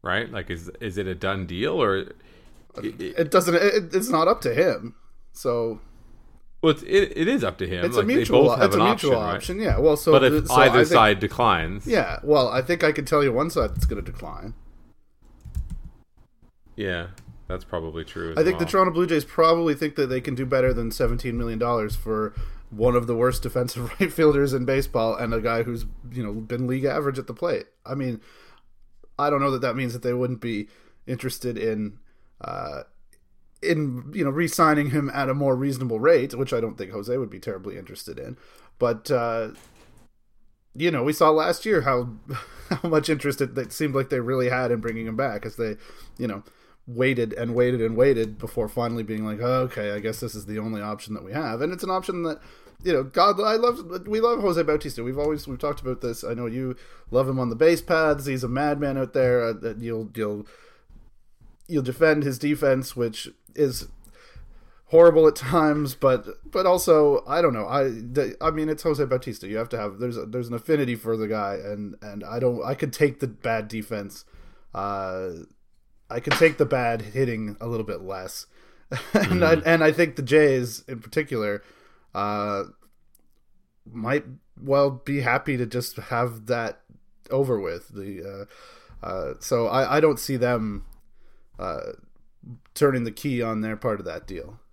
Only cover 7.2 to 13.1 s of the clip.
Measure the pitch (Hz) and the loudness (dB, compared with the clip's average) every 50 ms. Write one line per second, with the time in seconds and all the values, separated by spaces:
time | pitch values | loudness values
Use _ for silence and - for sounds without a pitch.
7.2 | 160 196 269 262 123 98 82 - 95 85 92 90 87 175 123 117 98 107 254 - | 0 2 2 2 0 -2 -2 -2 -4 -4 -2 -2 -2 2 2 2 2 4 2 2
8.2 | 117 - - 123 139 - - 180 113 98 98 101 110 120 123 - - 143 127 113 | 2 6 6 8 8 8 6 6 4 4 6 4 4 4 4 2 2 2 2 2
9.2 | 107 104 120 104 - - 180 202 220 175 - - 147 156 147 143 - 165 156 139 | 2 -2 -2 -4 -4 -6 -4 -2 0 2 2 6 6 6 6 6 6 6 6 8
10.2 | 165 170 151 151 - - 127 127 131 131 120 127 - 156 175 123 110 107 104 92 | 8 6 4 4 2 4 6 8 8 8 8 6 6 6 8 8 8 8 6 4
11.2 | 104 101 - - 120 113 95 85 80 80 92 107 - - 233 196 120 87 80 - | 0 -4 0 2 4 4 4 2 0 -4 -6 -8 -4 0 2 2 2 0 -6 -8
12.2 | - 143 151 143 127 113 110 131 127 127 175 165 - 156 151 151 143 131 | 2 4 4 4 4 4 0 -2 0 0 0 2 2 2 2 0 -2 0